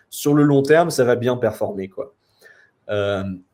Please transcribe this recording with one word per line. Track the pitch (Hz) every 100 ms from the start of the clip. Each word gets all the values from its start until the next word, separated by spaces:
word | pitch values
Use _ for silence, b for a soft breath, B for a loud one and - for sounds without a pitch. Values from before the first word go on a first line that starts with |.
| B
sur | - 147
le | 147
long | 147 139
terme, | 139 156 170
ça | 135
va | 120 117
bien | 120 120
performer, | 113 - 104 98 92
quoi. | - - _ _ b b b b _ -
Euh, | 104 101 101 95 92 -